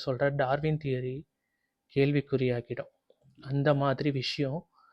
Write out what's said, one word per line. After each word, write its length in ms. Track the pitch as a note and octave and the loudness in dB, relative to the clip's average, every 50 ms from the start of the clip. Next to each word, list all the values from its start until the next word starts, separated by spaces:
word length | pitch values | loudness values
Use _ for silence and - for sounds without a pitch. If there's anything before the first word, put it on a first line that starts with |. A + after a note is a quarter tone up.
| - | -2
சொல்ற 280 | C#3+ B2+ A#2+ C#3+ C#3+ C#3+ | -4 -2 0 0 0 2
டார்வின் 440 | C#3+ C3+ B2+ C#3 C#3+ D3+ D#3 D#3 D3 D3 | 0 0 0 0 0 0 0 0 0 0
தியரி 380 | C#3 B2+ B2+ B2+ B2+ C3 D3 - _ _ _ _ _ _ _ _ _ _ _ _ _ - | -2 -2 -2 -4 -6 -8 -8 -12 _ _ _ _ _ _ _ _ _ _ _ _ _ 2
கேள்விக்குறியாகிடும். 960 | C#3 C#3 C#3+ C#3+ C#3+ C3+ - C3+ B2+ B2+ B2+ A#2+ A#2+ - - A#2+ - - - _ _ _ _ _ _ _ _ _ - | 2 4 4 4 2 0 0 0 0 0 0 0 -2 -4 -6 -8 -10 -10 -12 _ _ _ _ _ _ _ _ _ -16
அந்த 340 | - C3 C#3 C#3+ C#3 D3+ C#3+ | -8 -4 -2 2 4 4 4
மாதிரி 360 | C#3 C#3+ C#3 C3+ - D3 D3 | 4 2 0 0 0 0 0
விஷயம் 580 | C3+ C3 A#2+ - - - C#3+ C3 C#3 F3 - _ _ _ - - | 0 -2 -4 -4 -2 -2 -2 -2 -4 -6 -10 _ _ _ -20 -20